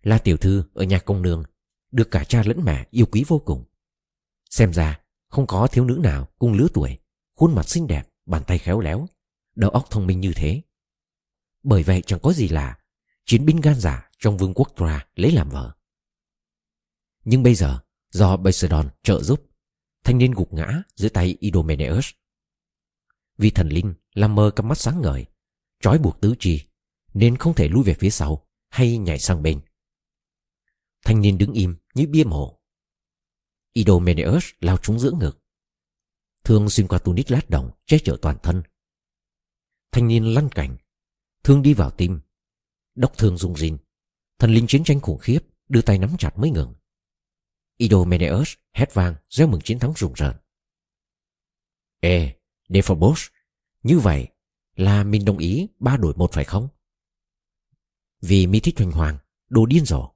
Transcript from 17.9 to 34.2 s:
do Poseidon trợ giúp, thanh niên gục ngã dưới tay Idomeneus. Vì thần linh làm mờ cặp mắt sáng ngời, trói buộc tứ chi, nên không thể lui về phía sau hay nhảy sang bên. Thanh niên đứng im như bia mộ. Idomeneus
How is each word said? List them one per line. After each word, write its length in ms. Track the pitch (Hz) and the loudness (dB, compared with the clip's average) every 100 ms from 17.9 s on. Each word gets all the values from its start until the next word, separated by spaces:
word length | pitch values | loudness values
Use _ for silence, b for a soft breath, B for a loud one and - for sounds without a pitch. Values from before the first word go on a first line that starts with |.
| _ _ | _ _
do 260 | 87 98 92 | 2 2 4
Poseidon 540 | 95 - 85 78 71 - | 0 0 0 0 -2 -4
trợ 200 | - 92 | -2 -2
giúp, 280 | 80 143 _ _ _ _ _ _ | 0 -2 _ _ _ _ _ _
thanh 140 | - 123 | 0 2
niên 120 | 123 | 2
gục 220 | - 85 | 0 -4
ngã 300 | 80 - 156 - | -6 -6 -6 -8
dưới 160 | - 107 | -4 -2
tay 260 | 98 90 - | 0 -2 -2
Idomeneus. 680 | 101 87 78 73 69 92 143 _ _ _ _ _ _ _ _ _ _ _ _ - | -2 0 0 -4 -2 -2 -4 _ _ _ _ _ _ _ _ _ _ _ _ 0
Vì 120 | 104 | 0
thần 180 | - 80 | 2 0
linh 260 | 78 98 85 _ | -2 -4 -10 _
làm 220 | - 107 | -2 0
mờ 160 | 104 107 - | 2 2 0
cặp 100 | 107 | -4
mắt 120 | - | -4
sáng 220 | 113 170 | -2 -2
ngời, 260 | 104 67 - _ _ _ _ _ | -4 -4 -10 _ _ _ _ _
trói 180 | 101 156 | 2 2
buộc 220 | 143 - | 2 0
tứ 140 | 101 95 | -2 0
chi, 240 | 92 76 - _ _ _ _ | -2 -2 -6 _ _ _ _
nên 220 | 98 117 127 | 2 2 4
không 180 | 170 | 0
thể 140 | 82 76 | 2 2
lui 160 | 101 | 2
về 100 | 107 | 2
phía 160 | 80 95 | 0 -2
sau 380 | - 76 76 _ _ _ | -2 -4 -4 _ _ _
hay 300 | - 123 117 | 0 0 0
nhảy 200 | 90 73 | -4 -4
sang 240 | - 87 | -2 -2
bên. 180 | 78 71 - _ _ _ _ _ _ _ _ _ _ _ _ _ | -2 -4 -10 _ _ _ _ _ _ _ _ _ _ _ _ _
Thanh 160 | - 110 | 0 2
niên 180 | 101 95 | 4 2
đứng 140 | 101 | -2
im 240 | 107 90 85 _ | 0 -4 -4 _
như 120 | - 151 | -4 0
bia 180 | 156 | 2
mộ. 380 | 127 73 69 _ _ _ _ _ _ _ _ _ _ _ _ | 2 -2 -6 _ _ _ _ _ _ _ _ _ _ _ _
Idomeneus 720 | 120 104 90 90 82 | 0 4 4 4 0